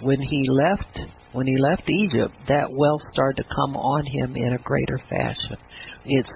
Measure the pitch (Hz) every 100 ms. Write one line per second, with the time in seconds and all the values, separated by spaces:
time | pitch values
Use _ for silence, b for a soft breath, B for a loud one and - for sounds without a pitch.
0 | 131 135 131 147 131 135 156 202 - -
1 | - - - 123 131 131 135 185 - 156
2 | 214 117 104 - - 143 147 131 147 151
3 | - - 135 131 - - 139 135 131 147
4 | 143 131 127 131 120 123 - 139 135 131
5 | - - - - - - - B B B
6 | - 135 -